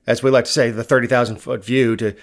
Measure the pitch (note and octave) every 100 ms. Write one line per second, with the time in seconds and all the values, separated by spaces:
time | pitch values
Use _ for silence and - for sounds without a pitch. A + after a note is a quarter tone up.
0 | - A#2 C3 C3 - D3+ A#2+ A2 A2 C3
1 | A#2+ B2+ A2+ G#2+ - B2 G2+ C3 A#2 A2
2 | G#2+ G2+